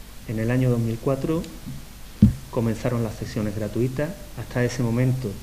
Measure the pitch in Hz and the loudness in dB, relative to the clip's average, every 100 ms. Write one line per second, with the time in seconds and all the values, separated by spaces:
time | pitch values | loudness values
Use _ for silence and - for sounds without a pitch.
0 | - - - 110 113 123 131 120 113 117 | -14 -14 -6 -2 2 4 4 4 2 0
1 | - 135 135 160 - - - - - - | 0 0 0 -2 -2 -10 -10 -10 -12 -14
2 | - - - - - - 113 110 123 120 | -16 6 6 6 -4 0 0 0 0 0
3 | 113 107 110 - 107 101 107 110 123 131 | -2 -4 -4 -2 -2 -2 -2 0 0 0
4 | 151 196 - - 110 - 120 120 120 117 | -4 -4 -12 -10 -4 0 0 2 0 4
5 | 127 127 104 98 | 4 2 -2 -6